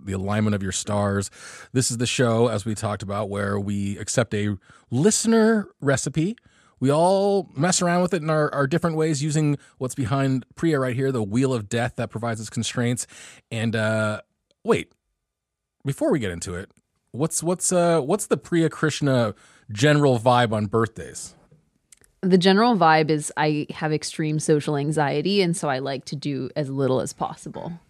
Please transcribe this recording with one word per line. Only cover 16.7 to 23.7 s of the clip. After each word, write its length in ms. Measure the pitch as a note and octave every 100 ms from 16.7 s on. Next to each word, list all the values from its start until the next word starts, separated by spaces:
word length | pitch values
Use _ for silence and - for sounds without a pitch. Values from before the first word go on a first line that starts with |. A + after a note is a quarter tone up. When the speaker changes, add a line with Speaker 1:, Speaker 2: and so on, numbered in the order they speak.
| _ _ _ _
Speaker 1:
what's, 320 | A2 D#3+ -
what's, 280 | E3 F3+ -
uh, 300 | F3+ E3+ E3
what's 240 | C3+ G#3 -
the 100 | D3+
Priya 300 | - E3+ D#3+
Krishna 680 | - D#3 - C#3+ B2+ A2+ - _ _ -
general 460 | G#2 C#3+ D3 C#3+ A#2+
vibe 340 | A#2+ B2 A#2+
on 120 | G#2+ G#2
birthdays? 680 | A2+ A2+ - C#2 - - - _ _ _ _ _ _ _ _
Speaker 2:
The 160 | F#3+ F#3
general 360 | F3+ G3 A#3+ G#3+
vibe 360 | E3 D#3 D3+
is 200 | D3+ D3 -
I 300 | D3+ D3+ -